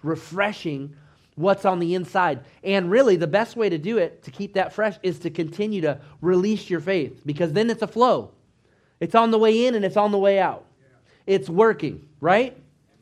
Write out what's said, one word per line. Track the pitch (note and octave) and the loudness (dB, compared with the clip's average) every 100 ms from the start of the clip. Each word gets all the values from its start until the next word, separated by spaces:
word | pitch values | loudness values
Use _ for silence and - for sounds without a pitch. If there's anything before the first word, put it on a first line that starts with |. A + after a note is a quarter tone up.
refreshing | D3 D#3 - F3 G3+ G3+ E3+ C#3 C#3+ - _ _ _ - | -6 -6 -8 -4 -4 -4 -8 -8 -10 -16 _ _ _ -2
what's | F3+ G3 G3+ | 0 2 2
on | F3+ | 0
the | E3+ F3+ | -2 -2
inside. | D#3+ F#3+ F3 C3 - _ | -2 0 0 -2 -10 _
And | F#3+ G3 F3 | -2 0 2
really, | A3+ C4+ F3+ | 4 4 4
the | D#3+ | 2
best | G3 A3+ A#3+ | 0 -2 -2
way | G#3 | -2
to | E3 | -2
do | E3+ A3+ | -2 -2
it, | E3 - | -2 -4
to | - | -20
keep | - G3+ | -12 -6
that | F#3+ F#3 | -2 -2
fresh, | - G#3+ - | -2 -4 -2
is | F#3 D#3+ | -6 -4
to | E3 | -6
continue | D3 D#3+ E3 G#3+ G3+ | -6 -8 -4 -4 -2
to | D#3 C#3 - - | -2 -4 -10 -6
release | E3+ F#3 G3+ G#3+ - | 0 2 2 -2 -4
your | E3+ | -6
faith, | D#3+ F#3+ C3+ - D3 | -2 -2 -4 -8 -8
because | D3 F3 | -4 -2
then | D#3 A#3 | 0 0
it's | A3+ | -2
a | G#3 | -4
flow. | A3 B3 D#3+ G2+ _ _ _ _ _ _ _ | 0 2 2 -4 _ _ _ _ _ _ _
It's | E3+ A3+ | 0 2
on | A3+ | 4
the | A3 | 4
way | A3 A3 B3+ | 4 4 2
in | A3+ | 0
and | |
it's | F#3+ G#3 | 0 0
on | G#3 | 0
the | G3+ | 2
way | G3 G3 | 2 2
out. | F3 G2 - _ _ _ _ _ - | 0 -4 -16 _ _ _ _ _ -2
It's | F#3+ - | -2 0
working, | E3+ A3 G#3+ C#3+ G2 - _ | 2 2 2 -6 -10 -18 _
right? | D3+ G3+ B3+ - _ _ _ _ | 2 2 2 -6 _ _ _ _